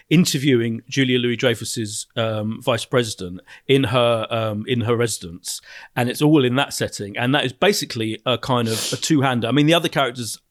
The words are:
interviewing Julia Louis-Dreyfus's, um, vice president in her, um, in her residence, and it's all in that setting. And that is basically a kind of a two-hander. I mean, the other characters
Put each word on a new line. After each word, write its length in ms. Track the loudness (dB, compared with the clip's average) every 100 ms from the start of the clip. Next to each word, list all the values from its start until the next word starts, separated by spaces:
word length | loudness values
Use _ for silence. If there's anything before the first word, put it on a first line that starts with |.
| 0
interviewing 720 | 2 4 2 2 4 2 -4 -4
Julia 300 | -2 2 2
Louis-Dreyfus's, 880 | 0 0 0 0 -4 -6 -6 -8 -8 -4
um, 460 | -4 -2 -4 -4
vice 240 | -2 -2 0
president 540 | -2 -2 -4 -10 -12 -16 -10 2
in 180 | 2
her, 420 | 4 2 2 2 -2
um, 340 | -4 -2 -4 -2
in 160 | -2
her 140 | 0 0
residence, 640 | 0 -4 -12 -14 -12 -12 -14 -20 -10
and 140 | -4 -2
it's 140 | 2
all 200 | 4 6
in 120 | 4 2
that 160 | -2
setting. 420 | -4 -6 -6 -10 -4
And 160 | 0
that 100 | 0
is 80 | 0
basically 720 | 0 2 2 -2 -4 -4 -4
a 140 | -2 -2
kind 280 | 0 0 0
of 60 | -2 -4
a 20 | -4
two-hander. 500 | 0 2 2 0 0
I 60 |
mean, 140 | 2 4
the 80 |
other 140 | 2 2
characters 500 | -2 -2 -4 -10 -12 _